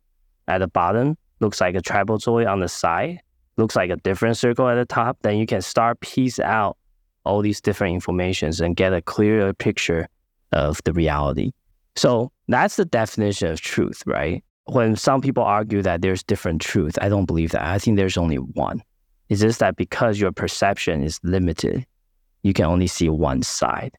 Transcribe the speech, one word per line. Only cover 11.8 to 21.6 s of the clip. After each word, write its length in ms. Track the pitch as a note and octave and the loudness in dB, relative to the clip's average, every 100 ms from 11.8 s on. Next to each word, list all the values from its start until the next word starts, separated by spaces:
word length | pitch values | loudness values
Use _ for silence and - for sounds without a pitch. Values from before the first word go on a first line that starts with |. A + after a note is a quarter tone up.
| _ - | _ 0
So 360 | C#3+ A#2+ B2+ - - | 2 2 -2 -6 -2
that's 280 | A#2+ F#3+ - | 2 2 0
the 100 | F3+ | 0
definition 680 | A#2 A2 - G#2 G2 F2+ | 0 0 0 -2 0 -2
of 80 | D#2+ | -4
truth, 440 | - - D2+ - - | -4 -2 -2 -4 -4
right? 380 | - D2+ F2+ - _ - | -2 -2 -4 -8 _ -2
When 300 | B2+ A2+ G#2+ | 2 2 2
some 260 | - C3+ | 2 0
people 220 | C3+ B2 | 0 0
argue 380 | G#2 G#2 G#2+ G2+ | 0 0 0 0
that 200 | F#2+ E2+ | 0 0
there's 220 | F#2+ F#2 | 0 0
different 380 | - G2+ F2+ D#2+ | -2 -2 -2 -2
truth, 360 | - G#2 D#2 - | -2 0 0 0
I 80 | G2+ | 0
don't 160 | G2+ F2+ | 2 2
believe 260 | E2 D#2+ | 0 0
that. 120 | - | 0
I 160 | D2+ G2 | -2 0
think 160 | A#2+ G2+ | 2 2
there's 220 | F#2+ F2+ | 2 2
only 200 | E2+ C#2 | 0 0
one. 460 | C2+ - A#1 - - _ _ _ - | -4 -4 -4 -6 -10 _ _ _ -2
It's 120 | G2+ | 2
just 180 | G#2+ A2+ | 2 4
that 180 | G2 - | 2 0
because 420 | F#2 - A#2+ G#2 | -4 0 0 2
your 120 | G2 | 0
perception 720 | F2 F2+ - G2 G2+ - D#2 | 0 -4 0 0 0 -2 0
is 160 | D2 - | -2 -4
limited, 600 | E2+ F#2 F2+ D#2+ | -2 2 2 0